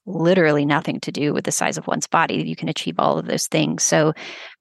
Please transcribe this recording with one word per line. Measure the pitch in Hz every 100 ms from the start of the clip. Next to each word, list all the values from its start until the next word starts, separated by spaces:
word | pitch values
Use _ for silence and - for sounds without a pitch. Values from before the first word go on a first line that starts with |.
| -
literally | 180 165 190 160 147
nothing | 143 147 160 -
to | -
do | - 147
with | -
the | -
size | - - -
of | -
one's | - -
body. | 165 160 92
You | 160 160
can | 160
achieve | 156 - 165
all | - -
of | 165
those | - -
things. | 160 151 170
So | - 165 156 156 - - - -